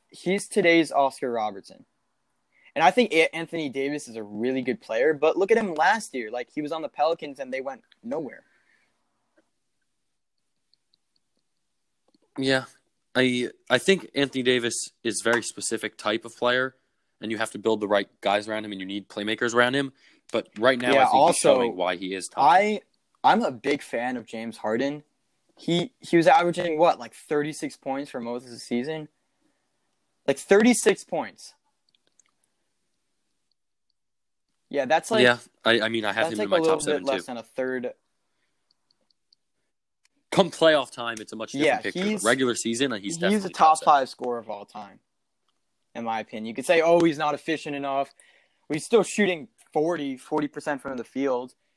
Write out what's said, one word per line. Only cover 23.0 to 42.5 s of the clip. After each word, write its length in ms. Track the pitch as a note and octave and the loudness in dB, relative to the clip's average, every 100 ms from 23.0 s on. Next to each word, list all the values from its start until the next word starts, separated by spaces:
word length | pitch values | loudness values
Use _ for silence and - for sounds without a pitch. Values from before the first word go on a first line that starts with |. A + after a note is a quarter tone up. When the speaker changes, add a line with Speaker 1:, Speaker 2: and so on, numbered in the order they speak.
| _ _ | _ _
Speaker 1:
I'm 180 | B2+ F#3+ | 2 2
a 100 | G#3+ | 0
big 300 | B2 C#3+ C#3 | -4 -4 -4
fan 360 | - A#2+ B2 B2 | -4 -6 -6 -8
of 80 | A2 | -10
James 320 | A2+ A2+ A2 | -12 -12 -8
Harden. 460 | G#2+ A2+ C#3 D3 - _ _ _ _ _ | -4 -2 -2 -6 -14 _ _ _ _ _
He, 360 | - E3+ - _ | -4 -2 -2 _
he 180 | - E3+ | 0 4
was 100 | E3 | 6
averaging, 500 | E3 F3 E3+ F3 D#3 | 6 4 -2 -4 2
what, 220 | E3+ B2+ | 2 2
like, 140 | A#2 | -6
thirty-six 640 | - - D3 D3 D3+ D3+ - | -18 -4 -2 -2 -6 -10 -10
points 340 | - C3+ C#3+ | -10 -8 -8
for 80 | C3 | -10
most 240 | A#2 A#2+ | -8 -10
of 60 | B2+ | -12
the 100 | A#2 | -16
season? 480 | - A#2+ C3+ D#3+ D3+ _ _ _ _ _ _ _ _ _ _ _ - | -4 -4 -4 -8 -12 _ _ _ _ _ _ _ _ _ _ _ -4
Like, 100 | C#3 | -4
thirty-six 680 | - G3+ A3 A#3+ A3 F#3+ - | 4 6 6 4 2 0 -4
points. 480 | E3 A2 - - _ _ _ _ _ _ _ _ _ _ _ _ _ _ _ _ _ _ _ _ _ _ _ _ _ _ _ _ _ _ _ _ | -6 -6 -12 -20 _ _ _ _ _ _ _ _ _ _ _ _ _ _ _ _ _ _ _ _ _ _ _ _ _ _ _ _ _ _ _ _
Yeah, 160 | C#3+ | -4
that's 260 | C3 D#3 - | 0 0 0
like, 140 | - | 4
Speaker 2:
Yeah, 140 | B2 A#2+ - _ | 4 4 -4 _
I, 180 | - A#2 | 2 2
I 80 | A2 | 2
mean, 140 | A#2 | -2
I 80 | G#2+ | -2
have 140 | G2+ D#3+ | -2 -2
Speaker 1:
that's 80 | |
Speaker 2:
him 60 | - | -2
Speaker 1:
like 60 | G#3 | 0
Speaker 2:
in 40 | |
my 80 | F#3 | 2
Speaker 1:
a 40 | |
little 140 | D#3+ D#3 | 2 0
Speaker 2:
top 60 | |
seven, 220 | D3+ D3 | 0 -2
Speaker 1:
bit 40 | C3+ | -2
less 140 | C3 | -4
Speaker 2:
too. 40 | - | -6
Speaker 1:
than 100 | A#2+ | -12
a 60 | |
third. 500 | - - C3 B2+ B2 - _ _ _ _ _ _ _ _ _ _ _ _ _ _ _ _ _ _ _ _ _ _ _ | -12 -8 -6 -6 -8 -12 _ _ _ _ _ _ _ _ _ _ _ _ _ _ _ _ _ _ _ _ _ _ _
Speaker 2:
Come 200 | - F#3 | 2 2
playoff 400 | - D#3+ D3+ B2 | 4 4 4 0
time, 260 | - A#2 A2+ | -8 -8 -8
it's 100 | G#2 | -12
a 40 | A2 | -12
much 160 | A2 | -10
different 120 | C3+ D3+ | -2 0
Speaker 1:
Yeah, 120 | A#2 | 0
Speaker 2:
picture. 260 | G2+ F3 | -4 -4
Speaker 1:
he's, 200 | G3 G#3+ | -4 0
Speaker 2:
Regular 320 | G#2 C3 C3 | 0 2 2